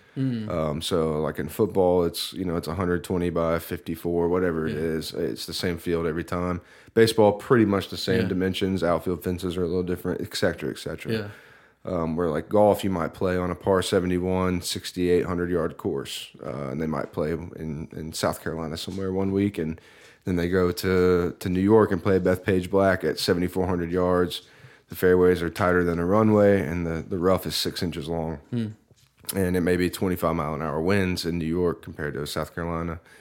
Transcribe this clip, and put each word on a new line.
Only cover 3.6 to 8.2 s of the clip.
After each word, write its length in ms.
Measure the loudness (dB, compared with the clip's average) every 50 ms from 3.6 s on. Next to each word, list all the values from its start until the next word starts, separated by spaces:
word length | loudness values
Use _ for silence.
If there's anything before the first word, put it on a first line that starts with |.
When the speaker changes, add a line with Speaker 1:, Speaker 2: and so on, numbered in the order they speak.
| -4 -6 -10 -10 -8 -10 -10 -6 -4 -2 0 0 2 2
Speaker 2:
whatever 360 | 2 2 0 0 0 -2 -4 -4
it 60 | -4
Speaker 1:
Yeah. 60 | -4
Speaker 2:
is. 340 | -4 -2 -4 -4 -6 -6 -6
It's 320 | -4 -4 -4 -4 -6 -8
the 80 | -10 -8
same 240 | -4 -4 -4 -4 -4
field 280 | -2 -2 -2 0 0 -2
every 160 | -4 -4 -6
time. 380 | -4 -4 -4 -2 -2 -4 -4 -6 -12 -20 -20 -20 -2 _
Baseball, 400 | 4 4 6 6 6 6 6 4
pretty 320 | 2 2 2 4 6 6
much 240 | 4 4 0 -2 -4
the 80 | -8 -8
same 240 | -2 0 0 2